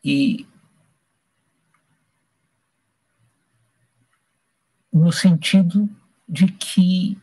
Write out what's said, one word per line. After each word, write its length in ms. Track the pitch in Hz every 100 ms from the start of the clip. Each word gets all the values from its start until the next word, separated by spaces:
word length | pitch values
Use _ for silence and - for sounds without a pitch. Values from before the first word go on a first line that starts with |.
E 420 | 139 139 139 - - _ _ _ _ _ _ _ _ _ _ _ _ _ _ _ _ _ _ _ _ _ _ _ _ _ _ _ _ _ _ _ _ _ _ _ _ _ _ _ _ _ _ _ _
no 220 | 156 170
sentido 760 | 160 190 160 - 190 175 190 208 - _ _ -
de 200 | 147 190
que 720 | - - - 180 185 180 202